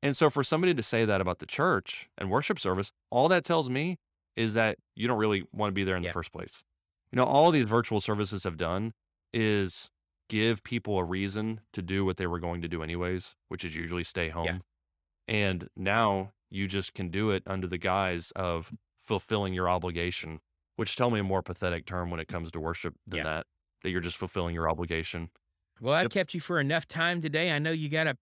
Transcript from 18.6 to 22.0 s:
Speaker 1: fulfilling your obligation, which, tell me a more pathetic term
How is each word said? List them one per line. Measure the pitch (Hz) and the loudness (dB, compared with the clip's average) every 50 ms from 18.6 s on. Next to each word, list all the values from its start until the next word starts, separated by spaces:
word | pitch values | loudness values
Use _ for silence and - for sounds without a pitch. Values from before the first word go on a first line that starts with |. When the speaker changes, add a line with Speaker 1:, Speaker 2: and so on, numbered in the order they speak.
| 85 - - - _ _ _ _ | -4 -8 -14 -18 _ _ _ _
Speaker 1:
fulfilling | - - 113 95 - - 113 104 101 95 92 | -4 -2 -2 -2 0 0 0 0 0 0 0
your | 90 92 87 | 0 2 2
obligation, | 90 90 85 90 85 85 85 90 90 - - 82 80 78 _ _ _ _ _ _ _ | 2 2 0 -2 -2 -2 -2 -2 -4 -6 -8 -10 -12 -12 _ _ _ _ _ _ _
which, | - 113 104 - | -4 -4 -4 0
tell | - 123 123 | 2 2 2
me | 117 107 | 4 2
a | 101 | 2
more | 95 95 95 87 | 2 0 0 0
pathetic | - 90 - - 90 87 87 - | -2 -8 -4 -2 -2 -2 -2 -4
term | - 90 90 | -6 -4 -4